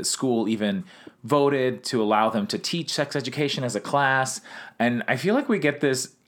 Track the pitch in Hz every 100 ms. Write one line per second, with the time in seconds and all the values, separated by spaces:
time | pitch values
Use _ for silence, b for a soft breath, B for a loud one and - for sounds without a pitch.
0 | - - 135 117 104 107 104 98 90 B
1 | B B 113 143 143 139 127 110 - 123
2 | 107 107 110 110 101 104 - 170 151 -
3 | 143 143 127 135 143 - 123 101 - 143
4 | 139 131 127 - B B B _ 117 120
5 | - 127 156 240 285 208 147 143 143 131
6 | - _